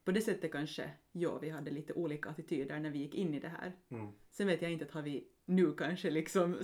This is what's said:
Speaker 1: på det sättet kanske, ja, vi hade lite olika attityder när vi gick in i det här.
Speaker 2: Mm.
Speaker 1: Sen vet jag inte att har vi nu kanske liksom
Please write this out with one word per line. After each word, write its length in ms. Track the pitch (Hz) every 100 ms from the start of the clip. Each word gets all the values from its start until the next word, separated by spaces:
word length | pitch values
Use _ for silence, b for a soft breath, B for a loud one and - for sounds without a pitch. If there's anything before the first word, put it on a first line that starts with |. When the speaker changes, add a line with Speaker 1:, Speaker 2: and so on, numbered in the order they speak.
Speaker 1:
på 80 | -
det 80 | 190
sättet 320 | 220 185 160
kanske, 380 | 143 156 - 147 147 _
ja, 260 | 175 170 -
vi 120 | 151
hade 200 | 156 147
lite 220 | 147 156
olika 360 | - 170 147 -
attityder 500 | 156 160 151 139 147
när 100 | 151
vi 80 | 143
gick 160 | 143
in 200 | - 180
i 60 | 143
det 80 | 165
här. 240 | 165 185 185 _
Speaker 2:
Mm. 200 | 117 104 101 -
Speaker 1:
Sen 160 | - 202
vet 160 | 170
jag 100 | 170
inte 120 | 165
att 60 | 156
har 120 | 156
vi 260 | 147 135 - _
nu 280 | - 185 170
kanske 380 | 147 147 180 185
liksom 440 | 151 160 196 175 175